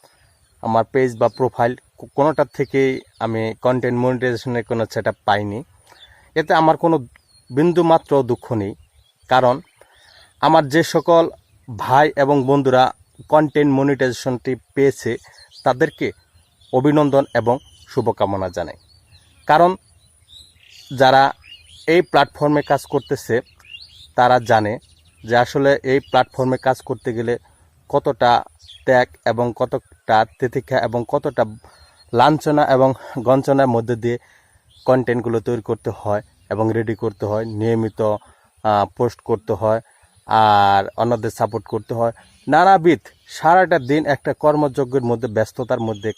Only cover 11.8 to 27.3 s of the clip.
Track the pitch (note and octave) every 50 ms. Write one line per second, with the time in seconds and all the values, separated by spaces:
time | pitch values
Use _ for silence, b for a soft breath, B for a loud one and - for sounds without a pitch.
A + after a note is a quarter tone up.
11.8 | G2+ A#2+ B2+ C#3+ D3+ D3+ - C#3+ C#3 C3+ D3 C#3 B2+ C3 C#3+ C#3+ C3 C3 B2+ B2+
12.8 | C3 - - _ _ _ _ - - - D3+ D#3 D#3 C#3+ - D3+ D3 C#3+ C3+ C3+
13.8 | C#3 C#3+ C#3 B2 C3+ B2+ A#2 - - C3 B2+ A#2+ - C3+ B2+ A2+ _ _ - C3+
14.8 | C3+ C#3 - - - A2+ A#2+ - _ b b b b b b - - C#3 B2 B2+
15.8 | D#3+ D3+ - - C#3+ G#2 - _ _ _ _ _ _ _ _ _ _ _ - B2+
16.8 | C3 D3+ C#3+ D3+ D3 C#3 C3+ C#3 C#3 - - A#2+ A2+ A#2 B2 C#3+ - _ _ _
17.8 | _ - - C3+ G#2+ A2+ G#2+ - G#2+ G2 G2 G2 F#2+ F#2 F2 F2+ E2 D2+ - -
18.8 | _ _ _ _ _ _ _ _ _ _ _ _ _ - D3 D#3+ E3+ F3+ F#3+ -
19.8 | _ _ _ _ _ _ _ _ _ _ - - - _ _ _ _ _ - -
20.8 | - - C#3 B2 C3 C3 C3+ C3+ C3+ - - _ - - - - _ _ - -
21.8 | - - E3 F3+ F3 - - C#3+ C#3+ - - - D3 D3 D3 D3 - - D3 C3
22.8 | - - - C#3 - - C#3+ - - - A2+ B2+ - _ _ _ _ - - -
23.8 | - - - - - - - - B2 A#2+ B2 B2 A#2 A2 A#2 A2 G#2+ G#2 A2+ -
24.8 | - _ _ _ _ _ _ _ - A2+ A#2+ A#2+ B2 - - D3 C#3 C#3 C#3 -
25.8 | - C3 C3 C#3 - - - B2+ B2 - - - B2+ B2+ C3 B2+ - C3 B2 -
26.8 | - - B2+ A2+ - C3 A2+ A#2 A#2 A#2